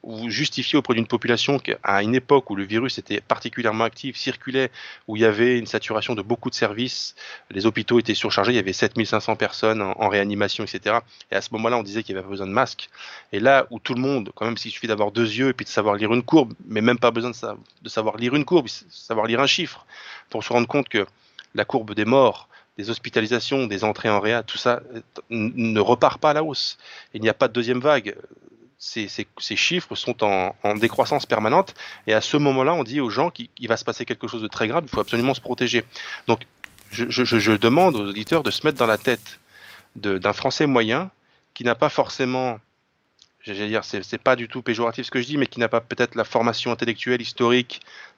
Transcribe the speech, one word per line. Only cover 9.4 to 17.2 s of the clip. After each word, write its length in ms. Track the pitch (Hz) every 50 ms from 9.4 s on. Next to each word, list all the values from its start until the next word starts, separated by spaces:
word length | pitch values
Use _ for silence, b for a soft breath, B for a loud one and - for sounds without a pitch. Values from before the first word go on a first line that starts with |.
| 107 98 - - 113 110 110 107
en, 80 | 98 95 - -
en 100 | 110 95
réanimation, 540 | 104 101 101 104 101 104 104 98 - -
et 60 | 107 -
cetera. 340 | - 98 - 104 110 117 - B B B B B
Et 20 | -
à 60 | 98
ce 80 | - -
moment-là, 260 | 113 110 113 117 123 117
on 40 |
disait 220 | 101 98 104 113 110
qu'il 100 | - 95
n'y 60 | 95
avait 60 | 92
pas 40 | 98
besoin 160 | 101 98 95
de 60 | 95
masque. 380 | 101 127 131 - - - - - B B B B B B B B
Et 80 | 104 101
là 260 | 113 131 139 135 - -
où 100 | 120 110
tout 140 | - - 123
le 60 | 123
monde, 300 | 131 139 143 123 98 - -
quand 80 | - 110
même, 120 | 113 113
s'il 140 | - - 110
suffit 160 | - - -
d'avoir 240 | 113 107 104 104 104
deux 180 | 101 117 113 107
yeux 200 | 104 117 135 135
et 40 |
puis 120 | 123 - 104
de 60 | -
savoir 260 | - 110 104 107 101
lire 180 | 101 107 104 117
une 80 | 123
courbe, 320 | 123 - 165 156 127 110 - - - 95
mais 120 | 107 107
même 200 | 110 123 120 117
pas 100 | 123 117
besoin 200 | 117 117